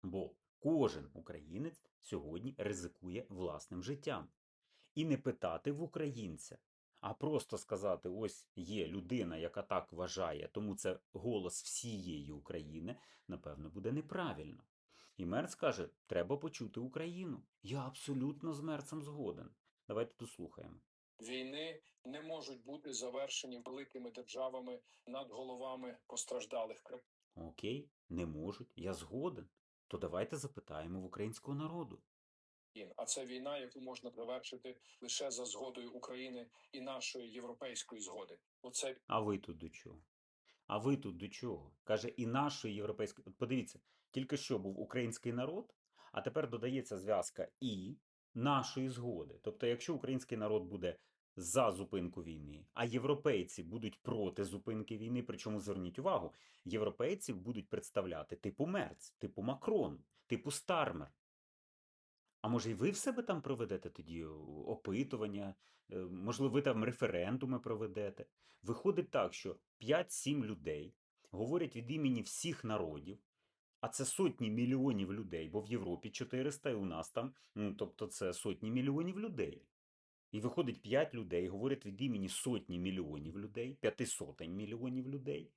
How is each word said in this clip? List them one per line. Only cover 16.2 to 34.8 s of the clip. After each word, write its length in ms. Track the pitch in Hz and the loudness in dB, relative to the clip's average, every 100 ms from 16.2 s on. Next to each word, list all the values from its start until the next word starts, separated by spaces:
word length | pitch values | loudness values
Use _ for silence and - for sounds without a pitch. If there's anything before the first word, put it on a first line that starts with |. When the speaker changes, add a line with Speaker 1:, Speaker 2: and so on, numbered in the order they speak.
| 87 143 | 4 2
Speaker 1:
почути 420 | 160 - 113 113 | 0 -4 -6 -4
Україну». 640 | 127 131 165 175 185 110 - _ | -4 -2 -4 -4 -4 -6 -8 _
Я 240 | 98 139 127 | -4 -2 -2
абсолютно 680 | - - 135 131 143 165 | -6 -2 2 2 0 -2
з 80 | 143 | -2
Мерцем 400 | 156 151 143 156 | -2 -2 -4 -6
згоден. 480 | 143 147 110 - - _ _ _ - | -6 -2 -2 -2 -8 _ _ _ -2
Давайте 280 | 107 117 - | 2 2 -2
дослухаємо. 600 | 117 - 87 - 80 85 _ _ _ _ | -12 -8 -10 -8 -12 -14 _ _ _ _
Speaker 2:
Війни 600 | 110 131 131 143 160 156 - _ - | -6 -4 -4 -4 -6 -8 -14 _ -10
не 160 | 147 | -8
можуть 420 | 226 160 202 127 | -6 -6 -6 -10
бути 300 | 117 147 147 | -10 -10 -4
завершені 680 | 127 123 127 139 - 131 123 120 | -4 -2 -2 -2 -2 -4 -8 -8
великими 460 | 131 139 135 120 | -8 -8 -10 -10
державами 680 | 117 123 123 131 131 127 123 _ _ - | -10 -8 -2 -2 -2 -6 -8 _ _ -8
над 240 | 131 131 | -8 -6
головами 680 | 131 127 127 131 131 127 120 _ | -8 -8 -6 -4 -4 -6 -10 _
постраждалих 720 | 120 - 127 107 120 110 110 | -6 -2 -4 -2 -2 -2 -6
країн. 240 | - - _ _ _ - | -10 -14 _ _ _ -12
Speaker 1:
Окей, 540 | 82 71 101 135 147 _ _ | -10 -4 -2 -2 -6 _ _
не 160 | 85 85 | -2 -2
можуть, 480 | 76 180 202 120 - | -2 -4 -6 -10 -6
я 180 | 87 | -4
згоден. 560 | 85 80 113 170 156 - _ _ _ _ | -4 -4 -2 -2 -4 -12 _ _ _ _
То 80 | - | -2
давайте 400 | 85 85 110 151 | 0 2 0 -2
запитаємо 640 | 135 - - 76 80 92 | -6 -8 -8 -6 -4 -4
в 40 | 92 | -4
українського 520 | 92 107 113 - 139 | -4 -4 -4 -4 -4
народу. 420 | 156 170 156 - _ _ _ _ _ _ _ 107 92 - | -2 -4 -6 -10 _ _ _ _ _ _ _ -12 -10 -6
Speaker 2:
А 100 | - | -2
це 200 | - 127 | -2 -2
війна, 320 | 127 135 147 | -4 -2 -4
яку 240 | 127 135 | -4 -8
можна 300 | 127 123 123 | -10 -8 -8
завершити 640 | 120 117 127 - 127 131 123 | -8 -4 -4 -4 -10 -10 -12